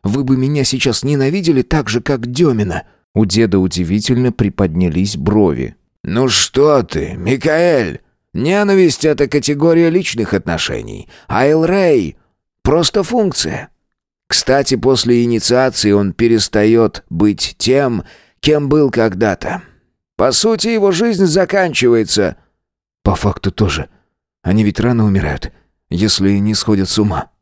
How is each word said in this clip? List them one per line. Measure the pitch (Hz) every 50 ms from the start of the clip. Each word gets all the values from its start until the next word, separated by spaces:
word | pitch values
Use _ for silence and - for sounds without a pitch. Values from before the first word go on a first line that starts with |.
вы | _ 98 107 139 135
бы | 127 135
меня | 127 131 139 151 147 127
сейчас | - - 127 - 135 113 -
ненавидели | - 139 147 139 135 135 160 202 180 165 151 131
так | 123 _ - 156 123 -
же, | 104 120
как | - - 143 123 113 120
Демина? | 123 135 175 151 123 107 104 92 82 82 - _ _ _ _ _ _
У | 110 110
деда | 95 98 107 113 101 92 95
удивительно | 92 90 - 90 90 80 95 107 104 - 127 120 127 123
приподнялись | 110 - - 98 - - 98 87 78 87 92 87 73 87 95 101 -
брови. | 73 67 95 101 107 101 87 69 62 64 58 - _ _ _ _ _ -
"Ну | - 90 117 131 131
что | 107 - - - - 131 143 156 147 135
ты, | 101 - - 78 69 - 90
Микаэль? | 90 87 104 131 131 - 165 151 160 175 175 160 135 110 82 64 - _ _ _ _ _ _
Ненависть — | - 90 120 156 190 202 208 202 196 190 185 160 131 - -
это | 156 147 - 143 131
категория | - 147 120 - 147 143 160 170 165 165 170 165
личных | 160 185 180 - - 113 107 - 104
отношений, | 95 - - 82 80 - - - - 55 53 52 - - - - - - -
а | - 107 127
Эл | 147 156 160 160
Рэй — | 165 185 196 190 175 147 120 92 76 - _ _ _ _ _ _ _ _ _
просто | _ - - 170 170 - - 254 240
функция. | - 233 247 214 180 131 - - 80 - 135 - - _ _ _ _ _ _ _ _ _ _ _
Кстати, | _ - - - - 131 143 135 - 135
после | 110 107 131 135 120 - 117 120 120
инициации | 120 120 117 110 - - 120 127 131 131 - - - 104
он | 101 101 101 98
перестаёт | 85 - 113 117 113 110 110 - - 107 104 110 113 117 113 107 - - _ _
быть | - 82 101 104 101 - - - - _
тем, | - 117 127 139 143 127 117 95 - - - - _ _ _ _
кем | - 147 151 151 147 135
был | 143 156 147 131
когда-то. | - 117 113 110 92 90 117 104 92 - - - 85 185 - _ _ _ _ _ _ _ _ _ _
По | - 101 131
сути, | 127 - - 226 226 220 - 226
его | 233 220 202 196
жизнь | 180 165 220 233 220 175 196
заканчивается". | 170 151 196 185 - - 202 185 170 131 - 123 120 120 113 110 - - 107 98 82 - _ _ _ _ _ _ _ _ _ _ _ _ _ _
"По | 101 92
факту | - - 104 - - - 98
тоже. | - - 110 92 82 78 69 - _ _ _ _ _ _ _ _ _ _
Они | _ 82 95 110 110
ведь | 104 - -
рано | 110 123 120 117 107
умирают, | 104 95 95 92 78 69 - - - _ _ _ _ _ _ _ _
если | 85 87 104 104 - - 95 98 101 101
не | 101 107 107
сходят | 101 - - 107 98 95 90
с | - 107
ума". | 104 104 90 80 - _ _ _